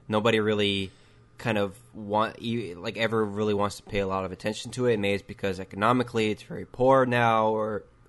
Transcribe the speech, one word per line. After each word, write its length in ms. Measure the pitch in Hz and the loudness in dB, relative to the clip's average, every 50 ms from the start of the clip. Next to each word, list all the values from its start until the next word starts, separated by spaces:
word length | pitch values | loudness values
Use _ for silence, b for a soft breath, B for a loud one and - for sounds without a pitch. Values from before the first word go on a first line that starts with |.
| b - | b -2
Nobody 320 | 110 107 104 117 113 110 | 0 2 2 4 4 4
really 520 | 104 107 107 104 104 101 98 98 95 92 - b b b b b b b _ - | 4 2 2 2 2 2 2 0 -2 -6 -8 b b b b b b b _ -8
kind 200 | - 117 110 104 | -4 -2 0 0
of 180 | 101 98 92 - - - - | 0 -2 -4 -10 -20 -20 -16
want, 480 | 104 107 101 101 107 110 110 - - | -14 -8 -2 0 0 0 0 -2 -6
e-, 320 | - 117 113 120 107 87 87 | -6 -4 -4 -4 -4 -6 -10
like, 240 | 87 87 117 98 95 | -10 -10 -8 -4 -2
ever 260 | 113 110 113 113 110 | -2 0 2 0 0
really 300 | 104 98 101 107 107 104 | 0 0 -2 0 0 2
wants 240 | 101 101 101 - - | 0 0 -2 -4 -6
to 60 | - | -12
pay 160 | - - 101 | -6 -4 -2
a 80 | 98 95 | -2 0
lot 180 | 95 95 95 | -2 -2 -4
of 60 | 92 | -4
attention 400 | 92 - - 107 110 - - 120 | -6 -6 -6 -6 -4 -6 -8 -10
to 160 | 117 123 123 123 | -6 -2 2 2
it. 120 | 117 104 | 2 2
Maybe 140 | 101 101 101 | 2 0 0
it's 100 | 98 - | -2 -4
because 360 | - 101 - - 98 92 90 | -8 -12 -6 -4 -4 -4 -4
economically 720 | 95 - - 98 104 113 123 127 123 120 - 113 110 107 | -8 -10 -4 0 2 2 4 2 2 0 0 0 0 0
it's 100 | 104 101 - | 0 -4 -6
very 220 | - - - 95 | -12 -12 -12 -12
poor 400 | - - - 127 131 135 135 127 | -10 -4 2 4 6 6 6 4
now 420 | 127 123 123 120 117 113 110 110 110 | 4 2 2 4 4 4 4 2 2
or 340 | 110 107 107 107 107 98 - - - - - | 2 0 -2 -2 -4 -6 -8 -10 -20 -20 -20